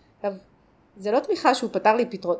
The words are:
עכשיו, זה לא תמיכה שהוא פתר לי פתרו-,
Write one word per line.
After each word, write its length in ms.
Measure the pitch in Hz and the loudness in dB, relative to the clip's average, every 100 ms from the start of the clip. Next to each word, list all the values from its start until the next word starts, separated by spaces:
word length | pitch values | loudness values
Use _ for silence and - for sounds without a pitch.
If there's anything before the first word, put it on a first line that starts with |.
| _ _ | _ _
עכשיו, 160 | 208 190 - _ _ _ _ - | -6 -6 -14 _ _ _ _ -10
זה 140 | 196 | -2
לא 80 | 233 | 0
תמיכה 360 | 302 359 302 254 | 0 0 2 2
שהוא 140 | 226 | 0
פתר 220 | 196 214 226 | 2 2 2
לי 100 | 240 | 0
פתרו-, 280 | 196 170 170 | -4 -4 -4